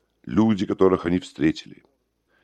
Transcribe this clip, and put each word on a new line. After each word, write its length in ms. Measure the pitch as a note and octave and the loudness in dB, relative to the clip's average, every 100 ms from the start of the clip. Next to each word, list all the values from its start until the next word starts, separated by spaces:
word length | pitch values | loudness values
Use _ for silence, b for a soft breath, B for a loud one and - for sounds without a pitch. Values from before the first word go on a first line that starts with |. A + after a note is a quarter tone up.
| _ _ | _ _
люди, 420 | - G2+ A2 G2 G2 | -4 0 2 2 -2
которых 400 | G2+ F#2+ F2+ F2 | 2 2 2 0
они 120 | F2+ | -4
встретили. 640 | - - D#2 - - - _ _ _ _ _ _ | -4 -2 -2 -2 -10 -20 _ _ _ _ _ _